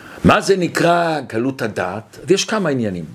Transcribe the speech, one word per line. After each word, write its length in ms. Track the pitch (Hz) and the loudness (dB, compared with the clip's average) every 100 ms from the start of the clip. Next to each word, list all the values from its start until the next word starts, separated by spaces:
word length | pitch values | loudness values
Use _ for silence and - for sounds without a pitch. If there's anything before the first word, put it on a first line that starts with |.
| - - | -20 0
מה 180 | 95 180 | 4 4
זה 160 | 175 190 | 4 2
נקרא 600 | 170 - 165 170 170 151 | 2 2 2 2 0 -2
גלות 420 | 120 113 131 131 | -4 -4 -2 -2
הדעת? 580 | 117 98 92 101 - - | -4 -4 -4 -6 -12 -8
אז 80 | 135 | 0
יש 140 | 190 - | 2 2
כמה 240 | 220 170 | -2 0
עניינים. 360 | 135 107 90 78 | 0 -2 -4 -8